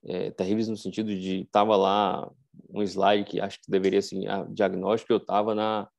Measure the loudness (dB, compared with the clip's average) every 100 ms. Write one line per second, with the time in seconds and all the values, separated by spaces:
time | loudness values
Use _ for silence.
0 | -8 -6 -6 -4 -2 -2 -2 -6 -8 -6
1 | -4 -4 -4 -4 0 2 4 4 4 4
2 | 2 0 -8 _ _ -20 -14 -4 -4 2
3 | 4 4 0 -4 -6 -8 -2 2 4 2
4 | 0 -6 -6 -6 -6 -2 0 0 0 -2
5 | 2 0 2 0 0 0 -2 -2 -6